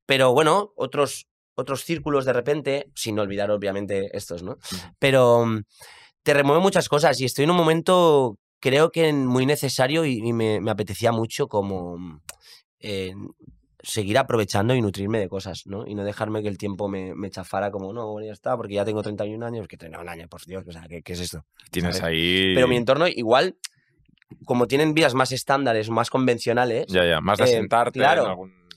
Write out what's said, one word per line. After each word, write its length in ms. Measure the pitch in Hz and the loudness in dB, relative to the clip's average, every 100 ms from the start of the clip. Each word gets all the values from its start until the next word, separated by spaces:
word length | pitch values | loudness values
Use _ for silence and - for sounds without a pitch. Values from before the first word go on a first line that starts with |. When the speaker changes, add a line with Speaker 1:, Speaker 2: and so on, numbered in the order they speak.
Speaker 1:
Pero 280 | - 135 131 | -2 4 4
bueno, 400 | 123 156 185 208 | 6 4 2 0
otros, 540 | - 131 143 135 - - _ _ | -6 -6 -2 -2 -4 -16 _ _
otros 300 | - - 131 | -10 -6 -6
círculos 400 | - 165 151 143 | -4 -6 -2 0
de 80 | 131 | 0
repente, 580 | 123 127 151 135 139 - - | 0 0 -2 -2 -4 -6 -8
sin 240 | 113 104 | -4 -2
olvidar 320 | 98 101 104 | -2 -2 -2
obviamente 600 | 104 98 98 101 98 98 101 | -2 -2 -4 -4 -4 -6 -8
estos, 260 | - 85 | -10 -10
¿no? 120 | 90 | -10
Speaker 2:
Ujú. 220 | 160 - 92 - - | -12 -12 -14 -14 -2
Speaker 1:
Pero, 480 | 139 131 123 120 117 | 2 6 6 4 2
mm, 160 | 110 104 _ - - - _ | -2 -6 _ -20 -20 -20 _
te 100 | - | 2
remueve 260 | 143 139 156 | 4 4 4
muchas 280 | 190 180 - | 4 2 2
cosas 320 | 147 160 123 | 2 2 2
y 40 | 127 | -2
estoy 180 | - | 0
en 80 | 147 | 2
un 40 | 180 | 4
momento, 800 | 160 165 160 185 165 143 127 101 _ _ | 4 2 4 4 6 6 2 -2 _ _
creo 300 | 135 135 165 | 0 4 4
que 200 | 165 160 | 4 2
muy 340 | 143 131 127 131 | 2 2 2 2
necesario 580 | 147 135 - 131 160 | 0 -2 0 0 2
y, 100 | 156 120 | 0 -2
y 140 | 117 | -2
me, 280 | 117 110 104 | 0 0 0
me 120 | 107 | -2
apetecía 400 | 104 101 98 113 | -4 -4 -2 0
mucho 340 | 117 113 - 143 | 0 -2 -4 -4
como, 500 | 107 98 95 87 87 | -2 -4 -6 -8 -10
mm, 240 | 90 78 - - - - _ _ | -14 -16 -20 -20 -20 -20 _ _
eh, 340 | 104 98 92 98 95 - - - _ _ - | -10 -8 -8 -10 -16 -18 -20 -20 _ _ -8
seguir 320 | 113 98 123 | -4 0 2
aprovechando 560 | 131 113 101 104 107 | 2 0 0 0 2
y 80 | 131 | 2
nutrirme 360 | 107 98 98 113 | 0 -2 -2 -2
de 80 | 95 | -2
cosas, 340 | 98 95 95 - | -6 -10 -12 -12
¿no? 200 | 98 - | -12 -10
Y 80 | |
no 100 | 104 | -6
dejarme 380 | 101 104 110 110 | -6 -6 -4 -4
que 60 | 107 | -6
el 100 | 98 | -6
tiempo 300 | 101 95 101 | -8 -6 -6
me, 260 | 98 92 | -6 -8
me 160 | 87 98 | -10 -10
chafara 400 | 95 90 98 101 | -12 -8 -4 -4
como, 220 | 98 95 | -4 -8
"No, 180 | 117 110 | -10 -10
bueno, 140 | 107 107 | -10 -12
ya 60 | |
está, 240 | 104 127 123 | -10 -6 -4
porque 180 | 104 | -4
ya 100 | 101 | -2
tengo 180 | 104 107 | -2 -2
treinta 220 | 104 104 | -4 -6
y 100 | 104 | -8
un 80 | 110 | -8
años", 240 | 117 117 95 | -8 -8 -10
que 80 | - | -14
treinta 220 | 82 82 | -18 -16
y 40 | |
un 60 | 87 | -14
años, 200 | 85 82 | -14 -16
por 160 | 85 | -20
Dios, 200 | 165 95 85 | -14 -12 -12
o 60 | |
sea, 100 | 82 82 | -16 -16
¿qué, 140 | 82 | -16
qué 100 | - | -10
es 80 | 87 | -8
esto? 240 | 87 80 - _ - | -8 -10 -16 _ -8
Speaker 2:
Tienes 280 | - 87 90 | -2 -2 0
Speaker 1:
¿Sabes? 140 | 85 | 0
Speaker 2:
ahí 420 | 82 87 92 95 | 2 2 4 4
Speaker 1:
Pero 120 | 90 127 | 4 4
mi 80 | 123 | 2
entorno 300 | 117 139 175 | 2 2 2
igual, 500 | - 113 127 185 - - _ _ _ _ _ _ - | 0 2 4 4 -2 -14 _ _ _ _ _ _ -14
como 220 | - 123 117 | -2 0 2
tienen 260 | 139 156 | 2 2
vidas 220 | 156 151 | 4 2
más 160 | 127 131 | 2 0
estándares, 560 | 131 - 139 135 110 110 | -2 -2 0 0 -2 0
más 220 | 113 117 | -2 0
convencionales, 760 | 135 127 117 120 117 123 117 117 | 0 0 0 0 0 0 -2 0
Speaker 2:
Ya, 160 | 92 | 2
ya, 160 | 87 80 | 4 2
más 180 | 90 104 | 2 2
de 60 | |
Speaker 1:
eh, 40 | - | 4
Speaker 2:
asentarte 500 | 117 98 117 120 127 | 2 2 2 2 2
Speaker 1:
claro. 240 | 135 165 | 2 4
Speaker 2:
en 40 | 110 | 0
algún 240 | 90 95 92 87 | -4 -10 _ _